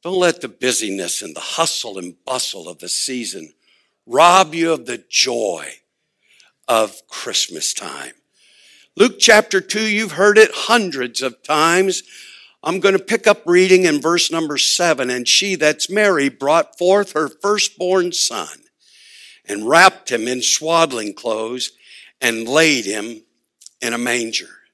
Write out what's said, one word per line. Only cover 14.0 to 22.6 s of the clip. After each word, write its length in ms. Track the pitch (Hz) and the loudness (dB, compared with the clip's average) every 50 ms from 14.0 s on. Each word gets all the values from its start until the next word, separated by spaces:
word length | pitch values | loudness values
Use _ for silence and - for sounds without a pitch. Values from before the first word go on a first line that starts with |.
verse 320 | 131 156 170 175 170 - - | 0 0 0 0 0 -2 -2
number 260 | 165 160 151 147 135 | -4 -4 -4 -4 -2
seven. 500 | - - - - 175 175 156 127 131 127 | -2 0 0 0 2 0 0 0 0 -4
"And 200 | 123 127 120 - | -4 -4 0 2
she," 260 | - - 196 202 190 | 2 2 2 0 -2
that's 340 | 160 151 151 151 151 - - | 0 0 0 0 0 -4 -4
Mary, 400 | 185 208 214 202 185 156 139 139 | 0 2 2 2 2 2 0 0
"brought 480 | 131 _ 135 139 156 170 160 - _ | -2 _ 0 2 2 2 2 0 _
forth 360 | - 175 180 190 202 202 196 - | -2 2 4 4 4 2 0 -2
her 160 | 156 160 143 | -4 -4 -4
firstborn 840 | - _ - 202 208 208 - - _ _ 180 180 185 190 175 175 | -6 _ -2 -2 0 0 -2 -4 _ _ -2 0 0 0 0 0
son 540 | 175 - - - 120 107 85 78 76 71 _ _ _ _ _ _ _ - - - - - - - - _ _ | -2 -4 -4 -4 -4 -6 -10 -10 -12 -20 _ _ _ _ _ _ _ -20 -20 -20 -20 -20 -20 -20 -20 _ _
and 240 | - 101 104 107 113 | -8 -8 -6 -2 2
wrapped 420 | 143 165 180 190 180 - _ - | 4 6 6 4 4 0 _ -6
him 160 | 127 117 110 | -4 -4 -2
in 160 | 120 127 127 117 | -2 -4 -2 -2
swaddling 720 | - - - 156 156 165 165 165 156 131 117 107 104 101 | -2 -2 -2 -2 0 2 2 2 0 -2 -6 -8 -8 -10
clothes 560 | - - 123 110 107 113 113 123 127 123 - _ _ _ - - - - - _ _ | -8 -6 -6 -4 -4 -6 -8 -8 -10 -10 -12 _ _ _ -20 -20 -20 -20 -20 _ _
and 280 | - 123 117 113 113 113 | -2 -2 -2 -2 -4 0
laid 360 | 131 156 | 2 4